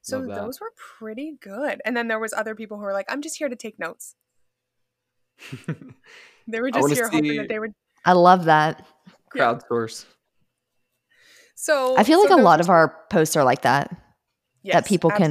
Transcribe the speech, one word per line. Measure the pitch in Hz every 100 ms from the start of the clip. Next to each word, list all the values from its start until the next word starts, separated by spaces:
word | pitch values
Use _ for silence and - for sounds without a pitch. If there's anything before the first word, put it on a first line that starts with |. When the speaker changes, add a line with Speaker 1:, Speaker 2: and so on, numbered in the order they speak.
Speaker 1:
So | - 262
Speaker 2:
Love | 254
that. | 202
Speaker 1:
those | 208 269
were | 440
pretty | _ - _ 220 220 302 285
good. | 202 202 285 -
And | -
then | 240 233
there | 220
was | 220
other | - 220
people | 220 214 208
who |
were | 202
like, | 196 190
"I'm | 269
just | 311 -
here | 294
to |
take | 240 226 -
notes." | 165 - - _ _ _ _ _ _ _ _ _ _ _ _ _
Speaker 2:
<laughs> | - 127 - - - _ _ - - _ -
Speaker 1:
They | 226
were | 254
Speaker 2:
I |
Speaker 1:
just | 226
Speaker 2:
wanna | -
Speaker 1:
here | 190 226
hoping | 156 151
Speaker 2:
see | -
Speaker 1:
that | -
they | 214
would | 220 - _ _
Speaker 3:
I | 175
love | 180 175 185
that. | 160 156 156 - - _ _ _ _
Speaker 1:
Yeah. | 262 123
Speaker 2:
crowdsource. | 123 _ 117 110 - - _ _ _ _ _ _ _ _ _ _ _ _ _ _
Speaker 1:
So | - - 294 254 262
Speaker 3:
I |
feel | 220 330
like | 415
Speaker 1:
so |
Speaker 3:
a | 349
Speaker 1:
those |
Speaker 3:
lot | 196 160
Speaker 1:
are |
Speaker 3:
of | 170
our | 170 160 - _
posts | 180 156
are | 160
like | 127 -
that. | - 135 - 175 _ _ _ _ _ _
Speaker 1:
Yes, | 190
Speaker 3:
That | - -
people | 190 170
can | 202 160